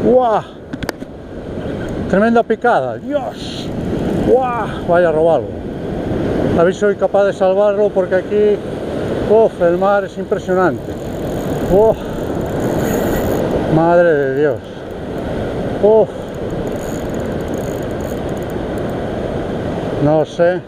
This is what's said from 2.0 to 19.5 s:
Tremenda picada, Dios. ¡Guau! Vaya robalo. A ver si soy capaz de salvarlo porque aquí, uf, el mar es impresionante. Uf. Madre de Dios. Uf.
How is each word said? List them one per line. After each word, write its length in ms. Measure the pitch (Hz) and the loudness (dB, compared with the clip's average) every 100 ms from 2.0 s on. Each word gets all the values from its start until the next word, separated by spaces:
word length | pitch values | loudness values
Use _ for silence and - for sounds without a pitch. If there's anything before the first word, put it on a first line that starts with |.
| - | 0
Tremenda 320 | 185 220 233 | 4 4 4
picada, 540 | 220 214 247 190 127 113 | 2 0 2 2 0 -4
Dios. 680 | 214 285 233 - - - - - - - - - - | -4 -4 -4 -8 -8 -8 -8 -6 -4 -2 -2 0 4
¡Guau! 400 | 240 254 240 202 - - | 4 4 -2 -4 -4 2
Vaya 240 | 175 175 | 4 4
robalo. 340 | 156 165 151 101 - - - - - - - - - - - | 4 4 2 0 -6 -8 -8 -6 -4 -2 -2 0 0 2 4
A 60 | |
ver 100 | 170 | 2
si 60 | 180 | 4
soy 160 | 208 196 | 0 2
capaz 300 | 196 196 202 | 2 2 2
de 80 | |
salvarlo 560 | - 190 190 208 202 208 | 2 2 4 2 4 2
porque 260 | 196 180 185 | 2 2 0
aquí, 420 | 185 208 208 202 - - - - - - - | 0 2 4 2 -2 -6 -6 -4 -2 -2 4
uf, 320 | 208 214 - | 4 4 4
el 160 | 175 180 | 2 4
mar 280 | 190 202 190 | 2 2 0
es 120 | 190 | -8
impresionante. 760 | 190 196 190 185 180 117 - - - - - - - - - | -4 -4 0 2 2 0 -6 -8 -8 -6 -4 -4 -4 -4 2
Uf. 260 | 185 220 - - - - - - - - - - - - - - - - - - 151 | 4 6 2 -4 -6 -4 -4 -4 -2 -2 0 0 0 0 -2 0 0 0 -2 2 2
Madre 380 | 165 175 175 | 4 6 6
de 260 | 147 135 135 | 4 2 2
Dios. 200 | 151 113 - - - - - - - - - - - - | 2 0 -6 -12 -10 -8 -8 -6 -4 -4 -4 -4 -4 2
Uf. 260 | 202 220 196 - - - - - - - - - - - - - - - - - - - - - - - - - - - - - - - - - - | 4 6 4 -2 -10 -8 -6 -4 -6 -6 -6 -6 -6 -4 -4 -4 -4 -4 -4 -4 -6 -6 -6 -6 -4 -6 -6 -6 -6 -4 -4 -4 -6 -6 -6 -6 -6